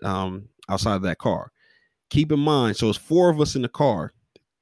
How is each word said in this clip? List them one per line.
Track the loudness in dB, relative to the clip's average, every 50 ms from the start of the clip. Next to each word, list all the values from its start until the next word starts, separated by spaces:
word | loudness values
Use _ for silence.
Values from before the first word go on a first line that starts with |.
| -6
um, | -6 -4 -4 -4 -6 -8 -10 -12 -16 _ _ _ -4
outside | -4 -2 0 0 -2
of | 0 -2
that | -4 -4 -4
car. | -2 -2 -2 -4 -6 -10 _ _ _ _ _ _ _ _ _ _ _ -2
Keep | 0 0 2 2
in | 2 0
mind, | 2 2 2 2 2 0 0
so | 0 0 0
it's | 0 -2
four | -2 0 2 4 4 4
of | 4 2
us | 0 0 0
in | -2
the | -4 -4
car. | -2 0 0 0 0 -2 -4 -8 -12 _ _ _ _ _ _ _ _ _